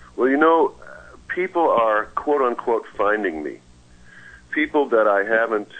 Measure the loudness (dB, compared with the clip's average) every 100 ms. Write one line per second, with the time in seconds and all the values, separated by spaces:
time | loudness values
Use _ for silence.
0 | -14 0 2 4 4 4 2 -2 -18 -20
1 | -20 -20 -8 -6 -4 0 2 2 2 0
2 | -2 -6 -2 0 0 -2 -2 -4 -4 -4
3 | -2 0 -2 -6 -10 -12 -20 -20 -20 -20
4 | -20 -20 -20 -20 -8 -6 -2 0 2 2
5 | 4 2 0 0 0 -4 -6